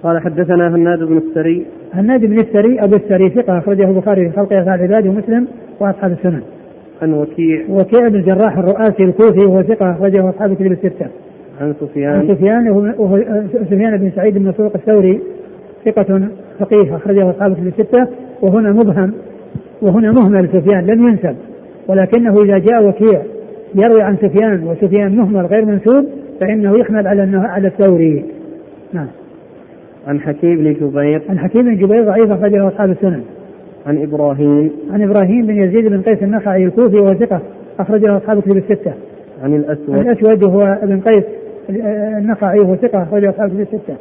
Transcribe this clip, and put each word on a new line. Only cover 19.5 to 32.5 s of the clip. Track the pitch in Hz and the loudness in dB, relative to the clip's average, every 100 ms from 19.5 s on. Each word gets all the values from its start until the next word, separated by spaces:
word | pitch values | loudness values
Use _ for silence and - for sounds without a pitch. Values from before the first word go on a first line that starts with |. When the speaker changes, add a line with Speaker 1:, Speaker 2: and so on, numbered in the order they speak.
| - - - | -18 -18 -2
Speaker 2:
وهنا | 208 202 214 | 0 2 4
مهمل | 240 202 196 175 | 4 4 4 2
سفيان | 185 170 196 180 | 2 2 2 2
لم | 226 240 | 2 4
ينسب، | 202 170 123 - - - - - | 2 -2 -6 -14 -20 -20 -16 -2
ولكنه | 190 185 233 233 202 | 0 2 2 4 4
إذا | 202 196 | 4 4
جاء | 185 233 202 | 2 4 2
وكيع | - 220 185 - - - - - 190 | 4 2 2 -2 -14 -16 -18 -4 0
يروي | 226 226 | 4 4
عن | 202 202 | 4 0
سفيان | 202 180 220 190 | 0 2 0 0
وسفيان | 165 165 196 202 202 214 | -4 -2 0 0 0 0
مهمل | 196 202 175 | 0 0 0
غير | 208 214 | 0 0
منسوب | 202 220 269 285 - - - | 0 2 2 0 -8 -16 -6
فإنه | 190 214 202 214 | -4 0 2 2
يحمل | 240 214 196 | 2 0 0
على | 202 | 0
أنه | 190 196 202 | 0 0 -2
على | 185 190 | -2 -4
الثوري. | 185 196 170 160 143 - - - - - - - | 2 2 4 2 0 -6 -14 -18 -18 -20 -20 -12
نعم. | 180 135 - - - - - - - - - 139 | -10 -10 -14 -20 -20 -20 -20 -20 -20 -20 -18 -8
Speaker 1:
عن | 143 | -6
حكيم | 151 147 170 170 | -6 -2 0 2
بن | 151 | 0
جبير. | 147 143 139 147 156 151 | 0 -2 -2 0 -2 -2
Speaker 2:
عن | 185 | -4
حكيم | 185 226 | 0 2
بن | 247 208 | 2 2
جبير | 190 226 214 | 2 2 2
ضعيف | 196 220 | 2 2
أخرجه | 190 202 | 2 0